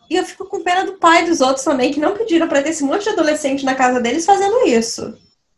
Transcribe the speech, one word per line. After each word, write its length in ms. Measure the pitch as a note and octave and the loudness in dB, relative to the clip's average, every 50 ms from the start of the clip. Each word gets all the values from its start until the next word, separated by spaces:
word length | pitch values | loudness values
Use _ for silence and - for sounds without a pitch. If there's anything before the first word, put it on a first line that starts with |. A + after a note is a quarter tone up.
| _ - | _ -4
E 60 | D#4 | -4
eu 80 | F#4 E4 | -4 -4
fico 200 | - - - F#4+ | -4 -8 -14 -10
com 180 | - - F#4 | -8 -8 -6
pena 220 | - F4+ F4+ F#4 F#4+ | -4 -2 -2 0 -2
do 100 | G4 F#4+ - | -4 -4 0
pai 260 | - E4 E4 F4 E4+ | 2 4 4 4 2
dos 160 | E4+ E4 - | 2 0 2
outros 240 | B3+ C4 C4+ - - | 2 0 0 0 -2
também, 260 | E4 D4 B3+ B3 D4 | -2 0 0 0 0
que 80 | C#4+ D4+ | 0 -2
não 140 | D4 E4+ G4+ | -2 -2 -2
pediram 320 | G#4 A#4 - E4+ D#4+ E4 - | -2 -2 0 0 0 0 2
pra 140 | C#4+ C#4 | 0 0
ter 80 | C#4 D#4 | 0 0
esse 140 | D#4+ - C#4+ | -2 -2 -2
monte 200 | C4+ D#4 G#4 - | -2 -2 -2 -2
de 60 | A4 | -2
adolescente 540 | G4+ F4+ D#4+ D4+ D4+ D4+ - C4+ C4+ C#4 C#4 | -2 0 0 0 0 -2 -2 -4 -4 -2 -2
na 100 | C4 C4 | -2 0
casa 240 | C4 B3+ B3+ B3+ B3 | 0 0 2 2 0
deles 260 | A3+ A#3 B3+ E4 E4 | 0 -2 -2 0 2
fazendo 400 | - G4+ G4 G4 G4 A4 B4+ B4 | 2 2 4 2 2 2 2 4
isso. 500 | E4 A#3+ A3+ A3+ - - - - - - - _ _ _ _ _ _ _ | 4 4 2 2 -2 -6 -8 -10 -10 -12 -16 _ _ _ _ _ _ _